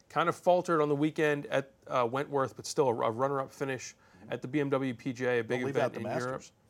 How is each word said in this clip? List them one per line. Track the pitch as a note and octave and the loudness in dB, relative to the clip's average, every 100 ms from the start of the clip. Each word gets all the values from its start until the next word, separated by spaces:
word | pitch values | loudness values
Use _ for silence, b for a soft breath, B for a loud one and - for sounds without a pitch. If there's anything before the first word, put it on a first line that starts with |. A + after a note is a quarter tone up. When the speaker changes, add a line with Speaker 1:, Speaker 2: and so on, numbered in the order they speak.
| _ | _
Speaker 1:
kind | D3 E3+ | 0 0
of | - | 2
faltered | - F3+ F3 E3 | 4 4 4 2
on | D3 | 2
the | |
weekend | C#3+ D#3 D3+ D3+ C#3+ D3 | 2 0 2 2 2 0
at, | C#3 C3+ - - | -2 -2 -10 -4
uh, | C3 A#2+ | 0 0
Wentworth, | C3 D3 C#3 C3 | 0 -2 0 -2
but | - | -4
still | - - C3+ | -4 0 2
a, | |
a | A#2+ B2 | 2 0
runner-up | A2 C3+ C#3 C3+ | 0 0 0 -4
finish | - C3+ B2+ - - B B - | -6 -6 -6 -8 -16 B B -10
at | B2 | -8
the | C3 | -4
B | D3 | -2
M | C#3 | 0
W | C3+ C3+ | 0 0
P | A#2+ C#3 | -4 -6
G | A#2+ | -2
A, | B2 B2 | 0 0
a | |
big | A2+ B2 | 0 -2
Speaker 2:
Don't | C3 | 0
leave | C3+ | 0
Speaker 1:
event | B2+ | 0
Speaker 2:
out | |
the | A2+ | -2
Speaker 1:
in | |
Speaker 2:
Masters. | A#2 B2+ B2 | -4 -4 -4
Speaker 1:
Europe. | C3 - _ | -6 -12 _